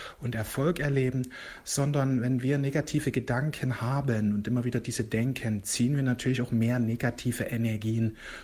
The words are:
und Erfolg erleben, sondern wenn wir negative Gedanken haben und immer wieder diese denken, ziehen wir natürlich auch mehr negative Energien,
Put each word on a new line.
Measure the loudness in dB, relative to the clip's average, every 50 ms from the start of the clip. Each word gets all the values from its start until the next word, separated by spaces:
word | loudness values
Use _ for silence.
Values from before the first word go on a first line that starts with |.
| -12 -14 -12 -10
und | -6 -4 -4
Erfolg | -4 -4 -4 -2 0 0 0 2 0
erleben, | 0 0 2 2 2 2 0 -2 -2 -4 -8 -14 -14 -16 -16 -14 -10
sondern | -6 -2 0 0 2 2 2 2 2 2 2
wenn | 2 2 0 2
wir | 2 2 2 2
negative | 2 0 0 0 -2 0 0 0 0 0
Gedanken | 0 0 0 0 0 0 0 -2 -2 -2 -2 -2 -2 -2
haben | -2 -2 0 0 2 2 2 4 4 2 2
und | 2 0 0
immer | 0 0 0
wieder | 0 0 -2
diese | -2 -2 -4 -4 -2
denken, | 0 0 0 2 0 0 -2 -2 -2 -2 -2 -2
ziehen | -2 0 2 2 2 4
wir | 2 2
natürlich | 2 0 0 0 0 0 0
auch | 0 0
mehr | 2 2 4 4 2 2
negative | 2 0 0 0 0 0 0 0 -2 -2 -2 -2 -2
Energien, | -2 -2 0 0 0 0 0 0 0 2 2 2 0 0 -4 -12 -14 -14 -14